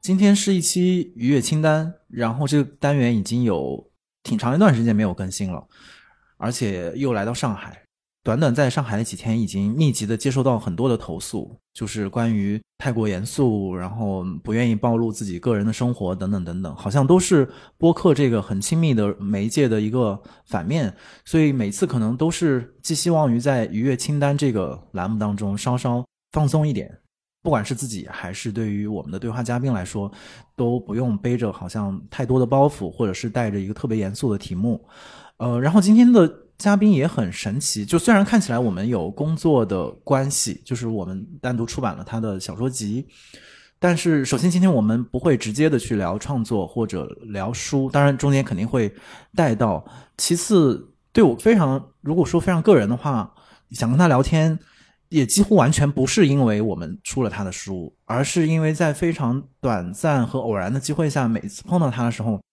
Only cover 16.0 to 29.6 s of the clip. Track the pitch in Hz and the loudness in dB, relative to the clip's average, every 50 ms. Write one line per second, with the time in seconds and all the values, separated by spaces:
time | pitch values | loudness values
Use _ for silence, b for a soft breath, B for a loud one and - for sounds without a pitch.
16 | 104 90 92 90 98 95 104 98 90 85 85 90 95 82 71 - - 104 98 147 | -4 -4 -4 -4 -4 -4 -4 -4 -4 -6 -6 -8 -8 -8 -10 -8 -8 -2 0 0
17 | 143 135 175 185 180 - 190 156 135 127 B B B B B _ - 165 170 - | 4 6 4 4 4 4 4 4 4 2 B B B B B _ 2 2 2 4
18 | - 180 147 127 143 127 117 107 98 - 110 98 98 - 165 160 165 160 135 110 | 4 2 4 4 4 2 2 0 -2 -2 -6 -6 -2 -2 0 2 2 2 2 2
19 | 104 101 101 - 101 98 107 98 101 113 - 156 143 123 110 110 107 107 113 127 | 2 0 -2 -4 -4 -4 -2 -2 -2 -2 2 2 2 2 2 2 0 0 0 0
20 | 123 107 98 104 B B B B B _ - - 80 90 139 165 143 101 - B | 0 0 -2 -4 B B B B B _ -6 -6 -4 -2 -2 -2 -2 -2 -6 B
21 | B B B B B - - 160 156 151 139 131 113 101 101 - - - - 127 | B B B B B -2 2 2 4 4 2 2 -2 -2 -2 -2 -2 -2 0 -2
22 | 110 107 120 127 156 160 165 - 180 156 139 127 120 - _ _ _ - 170 147 | 0 -2 -2 0 -2 -2 -2 0 0 0 0 0 -2 -6 _ _ _ -6 -4 -2
23 | - 175 170 160 156 135 117 120 120 143 135 123 113 - - 107 117 135 131 123 | 0 0 2 2 2 2 2 0 0 0 0 0 -2 -2 -2 -2 0 0 -2 -2
24 | - - 147 147 143 139 143 143 147 139 117 104 92 71 65 85 - _ _ 95 | -2 -4 -2 0 0 0 0 0 0 0 0 0 -2 -4 -6 -12 -16 _ _ -6
25 | 90 95 110 107 110 104 101 98 104 101 98 101 - 131 123 123 - 131 120 123 | -4 -4 -2 -2 -2 -2 -4 -4 -4 -4 -4 -4 -2 -2 -2 -2 -2 -2 -2 -2
26 | 127 _ _ _ _ _ - 156 151 139 - 156 151 151 131 101 - - - - | -4 _ _ _ _ _ -2 0 0 2 2 0 0 0 -2 -4 -6 -10 -16 -20
27 | _ _ _ _ _ _ _ _ _ 175 147 117 101 - 139 120 - 123 107 98 | _ _ _ _ _ _ _ _ _ -2 0 0 0 -4 -6 -6 -6 -8 -8 -10
28 | - - - - - 90 95 - - 117 101 113 113 107 104 101 104 104 107 95 | -12 -12 -14 -12 -12 -12 -12 -10 -10 -8 -6 -4 -4 -4 -4 -4 -4 -6 -6 -8
29 | 69 71 82 98 113 117 110 123 120 117 120 123 | -8 -8 -10 -8 -8 -8 -6 -6 -4 -4 -4 -2